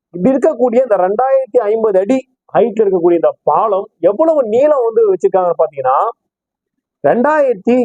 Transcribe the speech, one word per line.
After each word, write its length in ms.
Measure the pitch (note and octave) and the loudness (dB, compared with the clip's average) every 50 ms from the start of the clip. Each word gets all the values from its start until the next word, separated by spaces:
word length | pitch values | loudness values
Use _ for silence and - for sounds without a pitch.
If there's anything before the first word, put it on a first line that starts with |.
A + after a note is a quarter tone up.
| _ _ - | _ _ -10
இப்படி 160 | F3 F3+ C4 | -2 -2 0
இருக்கக்கூடிய 500 | C4+ C#4 C#4+ D#4+ D4 A3+ B3+ B3 A3 B3+ | 0 2 0 -2 0 0 -2 0 2 0
இந்த 160 | C4+ A#3 G3+ | 0 0 0
ரெண்டாயிரத்தி 640 | F3+ F3+ F#3 G#3 A#3 B3+ C4+ C4+ C4+ C4 - - B3 | 0 0 -2 0 -2 0 0 0 0 -2 0 -2 -2
ஐம்பது 360 | G#3+ G3+ A3 A3+ A3 A3 F#3+ F#3 | 0 0 -2 -2 -2 0 0 0
அடி 200 | G3+ G3+ C4 C4 - _ _ _ _ _ | 0 0 -2 -4 -4 _ _ _ _ _
ஹைட்ல 300 | - E3+ G#3+ A#3+ G3+ A3 | 0 0 0 0 0 -2
இருக்கக்கூடிய 320 | A3 G3 F#3 F3 E3 F3 E3+ | -2 0 0 0 2 2 2
இந்த 180 | D#3+ D#3 D3+ - _ | 2 0 -2 -2 _
பாலம் 440 | - D#3+ D3 F3 G#3 A3+ G3 F#3+ G3+ - _ - | -4 -2 0 0 0 0 -2 -4 -4 -8 _ -2
எவ்வளவு 420 | - F#3 - G#3 D#4+ E4 D#4 D4 | -2 -2 0 2 0 0 2 0
நீளம் 420 | B3 G#3 G#3+ B3 C#4+ D4+ D4+ C4 A#3 | 0 0 0 0 2 2 2 0 0
வந்து 180 | A3+ A3 A3+ A3+ | -2 0 0 0
வச்சிருக்காங்கன்னு 560 | G3+ F#3+ F#3 - G3 - F#3 F3+ F3 D#3+ - | 0 0 0 -2 0 0 0 0 0 0 0
பாத்தீங்கன்னா, 380 | D#3+ D3+ D3+ C#3 C3 B2+ C3 D#3 G3 A3+ - _ _ _ _ _ _ _ _ _ _ _ _ _ _ _ _ _ - | -2 -2 -2 -4 -2 0 0 0 0 -2 -6 _ _ _ _ _ _ _ _ _ _ _ _ _ _ _ _ _ 0
ரெண்டாயிரத்தி 720 | C3+ E3+ A#3 B3 D4 D#4 D4+ C#4 B3+ A#3 F#3 - A#3 B3 B3+ | 0 0 2 0 0 0 0 0 -2 -2 -4 -2 0 0 0